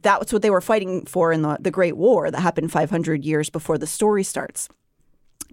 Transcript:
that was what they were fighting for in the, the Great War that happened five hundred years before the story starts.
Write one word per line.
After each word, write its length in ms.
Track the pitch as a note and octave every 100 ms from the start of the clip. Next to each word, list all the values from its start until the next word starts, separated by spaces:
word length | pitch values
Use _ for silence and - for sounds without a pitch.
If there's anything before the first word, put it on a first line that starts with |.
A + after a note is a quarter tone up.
that 160 | G#3 G3+
was 120 | -
what 120 | G#3+
they 80 | G#3+
were 100 | F#3
fighting 420 | - A3 F#3 F#3 -
for 280 | F3 E3
in 80 | D#3+
the, 160 | D3+ D3
the 120 | F#3
Great 260 | F#3 F3 -
War 320 | G3+ G#3+ D3+
that 100 | -
happened 320 | G#3 - E3
five 200 | D#3+ D#3+
hundred 340 | F3 D#3 D#3 D#3
years 240 | D3+ D3+
before 300 | E3 - D3+
the 80 | D#3
story 360 | - G#3+ G#3
starts. 460 | F#3+ - - - - _ _ _ _ _ _ - -